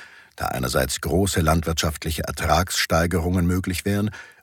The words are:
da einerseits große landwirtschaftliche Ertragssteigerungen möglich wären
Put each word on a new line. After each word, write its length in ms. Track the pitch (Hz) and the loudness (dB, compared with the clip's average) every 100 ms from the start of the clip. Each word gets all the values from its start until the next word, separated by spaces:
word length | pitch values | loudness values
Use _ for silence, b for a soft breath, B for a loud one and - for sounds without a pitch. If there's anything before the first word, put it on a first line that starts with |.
| B B B - | B B B -8
da 120 | - | -6
einerseits 520 | - 64 73 65 - | -2 0 0 0 -2
große 400 | 80 82 98 - | 0 2 2 2
landwirtschaftliche 840 | 80 85 82 80 82 - 82 78 | 4 2 2 0 -2 -2 -4 -4
Ertragssteigerungen 1200 | - - - 78 90 - - 85 85 87 85 92 85 | -4 -4 0 2 2 -2 0 2 2 2 2 2 2
möglich 400 | 92 92 87 101 | 2 0 -4 -2
wären 240 | 101 107 B B B | 0 -2 B B B